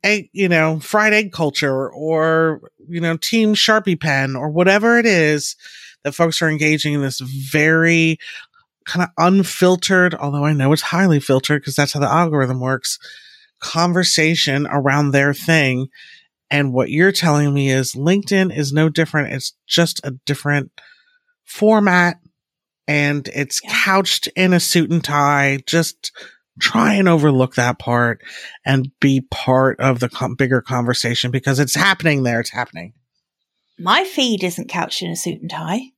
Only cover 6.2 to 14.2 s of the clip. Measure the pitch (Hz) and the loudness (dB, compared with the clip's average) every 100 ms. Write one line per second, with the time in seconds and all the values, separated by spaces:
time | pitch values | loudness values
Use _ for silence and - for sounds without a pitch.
6.2 | 170 - 160 156 156 151 151 147 139 - | 0 2 -2 0 0 0 0 -2 -2 -6
7.2 | 131 135 135 151 156 160 165 165 160 160 | -10 -10 -4 0 2 4 4 4 2 -2
8.2 | - - - _ _ _ - 170 175 - | -8 -20 -20 _ _ _ -8 -4 -4 0
9.2 | 175 196 180 - 180 180 - 190 180 165 | 2 4 0 2 2 2 2 2 2 0
10.2 | 143 143 147 147 135 156 - 165 190 151 | -4 -2 0 2 2 2 0 0 4 2
11.2 | - 131 - 147 - 135 143 147 135 151 | 2 0 2 -2 -2 -2 -2 0 0 2
12.2 | 170 151 131 127 127 131 - - - - | 2 0 0 -2 -2 -4 -4 -10 -12 -20
13.2 | - _ _ _ - 160 175 175 175 - | -20 _ _ _ -6 0 0 2 0 2